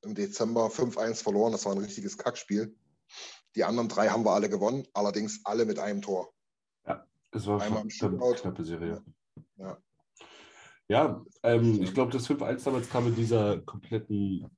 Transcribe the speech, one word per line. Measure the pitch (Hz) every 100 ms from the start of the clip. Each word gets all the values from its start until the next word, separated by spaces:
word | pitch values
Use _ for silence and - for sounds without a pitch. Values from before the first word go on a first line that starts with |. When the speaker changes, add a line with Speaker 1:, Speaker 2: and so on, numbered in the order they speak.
Speaker 1:
im | 104 104
Dezember | 101 - 113 117 110
fünf | - 123 104
eins | 113 113
verloren. | - 101 113
Das | 104
war | 101
ein | 98
richtiges | 101 98 98 -
Kackspiel. | 127 - - 101 110 - _ _ _ - - - _
Die | 110
anderen | 87 117 113
drei | - 107
haben | 110
wir | 107
alle | 98 104
gewonnen, | 98 104 135 127
allerdings | 98 104 104 107 -
alle | 101 110
mit | 110 101
einem | 104 101
Tor. | 101 92 85 _ _ _ _ _ 82
Speaker 2:
Ja, | 85 - _ _
es | 110 101
war | 104
Speaker 1:
Einmal | 104 107
im | 107
Speaker 2:
verdammt | - - 92
Speaker 1:
Shootout. | 123 120
Speaker 2:
knappe | 92 92
Serie. | 80 82 85 - - - _ - - -
Speaker 1:
Ja. | 95 - _ _ _ - - - - - - - -
Speaker 2:
Ja, | 113 151 - - _
ähm, | 117 117 117 107
Speaker 1:
Ja. |
Speaker 2:
ich | 92
glaub, | 95 123
das | 127 117
fünf | 143
eins | - 131
damals | 139 127 117
kam | 127 120
in |
dieser | 113 113 117 104 98
kompletten | - 107 - 110 - 104 98 92 -